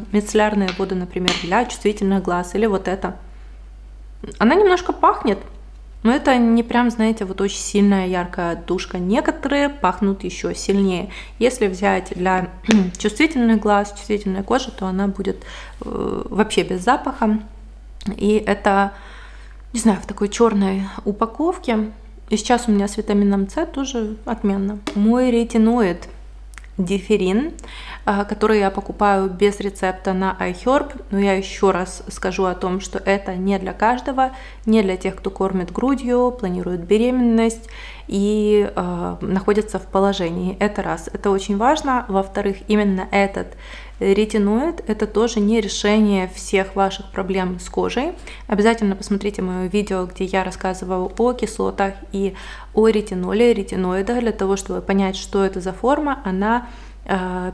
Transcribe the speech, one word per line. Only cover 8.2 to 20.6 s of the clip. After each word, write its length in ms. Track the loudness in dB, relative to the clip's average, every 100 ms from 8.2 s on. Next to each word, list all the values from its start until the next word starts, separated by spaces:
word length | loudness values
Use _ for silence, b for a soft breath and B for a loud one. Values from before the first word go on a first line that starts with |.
| -2 -2 -2
отдушка. 440 | -2 -2 -4 -4 -4
Некоторые 720 | 0 0 0 -2 0 0 0
пахнут 540 | 0 0 2 0 0
еще 300 | -4 -6 -4
сильнее. 560 | -4 0 2 2 0 -4 B B B
Если 300 | 0 2 -2
взять 460 | 0 0 0 -2 -2
для 340 | 0 0 -2 -4 2
<clears throat> 300 | 4 4 -2
чувствительных 640 | -2 2 0 4 4 4
глаз, 320 | 4 2 2 -6
чувствительной 460 | -4 -4 -2 -4
кожи, 280 | 0 -2 -2
то 160 | -6 -4
она 200 | 0 0
будет, 360 | -2 -4 -6 -8 B B B -8
э, 380 | -4 -4 -4 -4
вообще 320 | -2 0 0
без 200 | -2 -2
запаха. 560 | 0 0 0 -2 0 0 -4 -16 -18 -20 -18 -12 -8 -2
И 260 | 2 2 2
это, 440 | 0 2 4 2 B B B B B B B -10
не 60 | 0
знаю, 200 | 2 2
в 40 | 0
такой 240 | -4 -2
черной 540 | 2 4 4